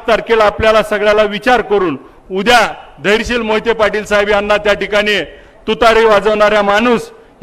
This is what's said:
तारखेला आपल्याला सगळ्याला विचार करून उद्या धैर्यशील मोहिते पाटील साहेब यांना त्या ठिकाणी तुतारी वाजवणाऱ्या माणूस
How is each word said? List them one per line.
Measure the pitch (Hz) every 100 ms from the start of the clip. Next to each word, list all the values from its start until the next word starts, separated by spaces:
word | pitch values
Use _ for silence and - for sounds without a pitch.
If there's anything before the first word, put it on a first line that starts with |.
| 240
तारखेला | 208 - 226
आपल्याला | 208 202 220 220
सगळ्याला | 214 208 208 208
विचार | 214 202 254 247
करून | 202 202 180 135 - - -
उद्या | 190 202 240 185 143 - -
धैर्यशील | 151 220 220 240
मोहिते | 220 220 220
पाटील | 220 208 208 208
साहेब | 208 202
यांना | 208 208 208
त्या | 208
ठिकाणी | 196 196 208 208 202 147 - - - -
तुतारी | 220 233 220 226
वाजवणाऱ्या | 202 202 214 208 214
माणूस | 202 202 240 226 - - - _